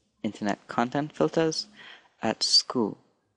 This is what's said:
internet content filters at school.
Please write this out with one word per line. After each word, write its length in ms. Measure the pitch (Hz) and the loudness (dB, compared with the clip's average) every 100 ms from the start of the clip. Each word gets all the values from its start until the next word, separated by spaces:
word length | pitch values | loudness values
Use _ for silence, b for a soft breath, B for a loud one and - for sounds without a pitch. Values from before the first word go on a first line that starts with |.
| _ _ | _ _
internet 440 | 110 - 104 98 - | -8 -4 -2 -2 -4
content 460 | - 120 143 151 | -2 0 -2 -4
filters 540 | - 156 - 160 156 - B B B B B | 0 0 2 0 0 -8 B B B B B
at 180 | 113 110 | -4 0
school. 560 | - - - 131 104 - _ _ _ | 2 4 2 0 0 -2 _ _ _